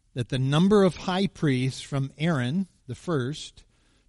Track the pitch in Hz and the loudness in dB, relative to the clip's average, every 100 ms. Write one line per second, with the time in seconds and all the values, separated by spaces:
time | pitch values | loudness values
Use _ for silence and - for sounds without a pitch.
0 | _ 127 117 131 131 151 196 208 190 - | _ -8 -4 -2 2 4 6 6 4 2
1 | - 185 202 - 151 127 131 - - 135 | -4 -2 -2 0 0 2 -2 -4 -6 -6
2 | 135 - 165 143 123 180 190 _ - 117 | -4 -4 -2 0 0 -2 -4 _ -14 -10
3 | - 147 123 160 - - - _ _ _ | -4 -2 -2 -8 -14 -20 -20 _ _ _